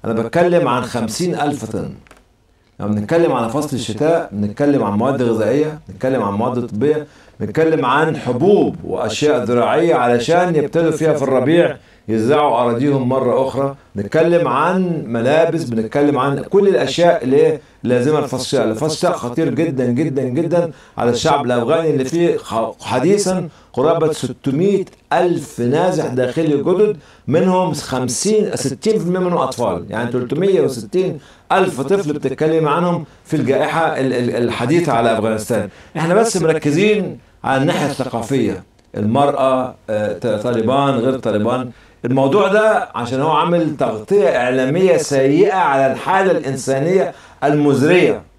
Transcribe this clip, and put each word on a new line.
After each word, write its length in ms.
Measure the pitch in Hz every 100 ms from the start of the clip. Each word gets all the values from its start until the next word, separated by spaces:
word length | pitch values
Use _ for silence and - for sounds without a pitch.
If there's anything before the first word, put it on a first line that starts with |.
أنا 80 | 101
بتكلم 560 | 113 113 165 175 170 127
عن 140 | 123
خمسين 520 | 120 123 110 - 175
ألف 300 | 143 147 143
طن. 300 | 113 104 87 - - - _ _ _ _ _ _
لما 80 | 104
بنتكلم 440 | 107 104 170 165
على 160 | 131 113
فصل 280 | 131 - 127
الشتاء، 520 | - 110 151 170 170
بنتكلم 520 | 101 104 104 143 143
عن 80 | 107
مواد 300 | 101 127 127
غذائية، 580 | 120 113 107 139 151 156 -
بنتكلم 340 | 95 131 135
عن 100 | 101
مواد 340 | 101 120 123 120
طبية، 400 | 101 139 151 98 - - -
بنتكلم 440 | 104 127 160 160
عن 320 | 127 139 160 123
حبوب 600 | - 123 175 196 139 -
وأشياء 600 | - - 117 - 147 127
زراعية 500 | 120 120 110 135 170
علشان 600 | 139 123 120 120 170 180 156
يبتدوا 340 | 139 160 165
فيها 240 | 156 156
في 80 | 151
الربيع 540 | 135 131 123 170 156 139 _ _ -
يزرعوا 540 | 110 110 147 147 117
أراضيهم 460 | 120 117 143 139 123
مرة 400 | 131 123 117 135
أخرى، 260 | 131 139 139 -
بنتكلم 540 | 101 101 156 165 170 151
عن 560 | 127 160 185 185 160 107
ملابس، 580 | 117 120 156 165 165
بنتكلم 540 | 120 113 110 143 143 123
عن 240 | 135 139
كل 260 | - 196 202
الأشياء 560 | 185 135 135 170 160
اللي 340 | 131 139 160 151 - _
لازمة 380 | 113 123 131 151
لفصل 160 | 143 127
الشتاء. 380 | 127 135 110
فصل 120 | 110 156
الشتاء 260 | 151 180
خطير 420 | 170 120 123 156
جدًا، 300 | 120 165 131
جدًا، 380 | 123 120 156 131
جدًا 480 | 127 127 151 170 170 - - -
على 120 | 117
الشعب 360 | 120 156 143 120
الأفغاني 440 | 123 113 165 160
اللي 140 | 139
فيه 320 | 131 165 170 -
خ-، 460 | - 113 113 -
حديثًا 680 | - 131 151 202 185 185 170 - _
قرابة 400 | - 143 165 156
ستمية 720 | 151 127 127 139 135 196 196 185 - _
ألف 480 | 156 180 165 - -
نازح 460 | 120 147 180 160 156
داخلي 500 | 127 123 139 156 143
جدد، 340 | 160 185 214 156 - - -
منهم 460 | 156 190 185 180
خمسين، 840 | 147 - 127 123 120 196 214 202 -
ستين 420 | 135 104 214 208
في 60 |
المية 160 | 165 180
منهم 180 | 180 170
أطفال، 480 | 131 123 113 87 85
يعني، 240 | 107 120
تلتمية 480 | 123 123 139 196 190
وستين 580 | 151 113 101 180 185 143 - - _
ألف 280 | 185 185 120
طفل 320 | 135 196 151
بتتكلم 560 | 147 - 135 156 160 151
عنهم 360 | 156 175 175 151 -
في 120 | - 156
الجائحة 500 | 120 135 151 151 160
ال-، 260 | 156 135
ال-، 240 | 117 120 113
الحديثة 560 | 120 117 123 170 165
على 260 | 120 117 113
أفغانستان. 500 | 110 110 104 110 95 - - -
إحنا 180 | 165
بس 220 | 190 226 190
مركزين 840 | 160 160 151 147 208 208 175 - _ _
على 180 | - 135
الناحية 240 | 147 - 147
الثقافية، 760 | 139 127 120 117 139 107 92 - _ _ 107
المرأة، 800 | 107 127 143 139 135 127 127 - -
آه، 220 | 107 107
ط-، 300 | 107 120 104
طالبان، 520 | 123 117 110 135 139
غير 240 | 127 123 131
طالبان. 520 | 117 104 107 127 127 - - _
الموضوع 440 | 120 135 135 208 196
ده 400 | 208 214 202 -
عشان 260 | - 120 131
هو 100 | 151
عامل 460 | 151 170 175 156 127
تغطية 600 | 127 110 107 202 180 123
إعلامية 600 | 123 131 131 160 190 170
سيئة 580 | 151 139 135 151 202
على 380 | 190 165 139 135
الحالة 380 | 127 - 190 190
الإنسانية 840 | 170 127 127 - 135 156 185 175 - - -
المزرية 760 | 139 151 147 123 143 180 143 104 -